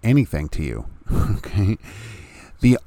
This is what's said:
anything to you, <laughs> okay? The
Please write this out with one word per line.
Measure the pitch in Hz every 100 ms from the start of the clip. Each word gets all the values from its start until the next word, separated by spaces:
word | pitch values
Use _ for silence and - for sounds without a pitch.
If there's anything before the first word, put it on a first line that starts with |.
anything | 113 139 120 76 73
to | -
you, | 76 53 - - -
<laughs> |
okay? | - - - - 98 98 110 - - - - - - - -
The | 123 123